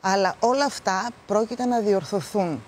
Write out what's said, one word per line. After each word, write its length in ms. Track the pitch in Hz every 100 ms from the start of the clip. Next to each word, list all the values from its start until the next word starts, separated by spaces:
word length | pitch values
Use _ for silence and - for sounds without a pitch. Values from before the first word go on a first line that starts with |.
Αλλά 360 | 196 196 190 -
όλα 240 | 233 254
αυτά 460 | 285 - - 190 226 - -
πρόκειται 380 | 208 220 240
να 160 | 254 240
διορθωθούν. 800 | 208 196 156 202 143 208 180 143